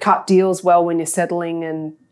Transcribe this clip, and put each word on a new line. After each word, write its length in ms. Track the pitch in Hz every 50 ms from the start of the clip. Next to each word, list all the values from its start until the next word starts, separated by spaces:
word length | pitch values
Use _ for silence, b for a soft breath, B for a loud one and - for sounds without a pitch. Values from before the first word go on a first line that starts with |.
cut 260 | - 208 180 - -
deals 360 | - 196 185 190 190 180 185 -
well 200 | 180 175 175 170
when 160 | 170 170 165
you're 60 | 160
settling 580 | 156 - 190 175 170 180 175 170 165 165 165 165
and, 300 | 160 160 160 156 156 156 _ _ _